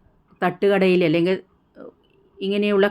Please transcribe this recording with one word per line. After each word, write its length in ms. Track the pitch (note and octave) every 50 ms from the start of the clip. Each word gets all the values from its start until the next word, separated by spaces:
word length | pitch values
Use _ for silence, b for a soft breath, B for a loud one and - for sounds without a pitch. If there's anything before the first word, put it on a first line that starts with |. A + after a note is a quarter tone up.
| _ _ _ _ _ _ _ -
തട്ടുകടയിൽ 600 | F#3+ F3+ F3+ - - G3+ G3+ G3 F#3+ F#3 F#3 F3+ F3 D#3+
അല്ലെങ്കിൽ 280 | D#3 E3+ E3+ F3+ F#3+ F3+ - _ _ _ _ _ _ G3 - - - _ _ _ _ _ _ _ _ -
ഇങ്ങനെയുള്ള 480 | G3 F#3+ G3+ G#3 G#3 G#3 G#3 G3 G3 G3+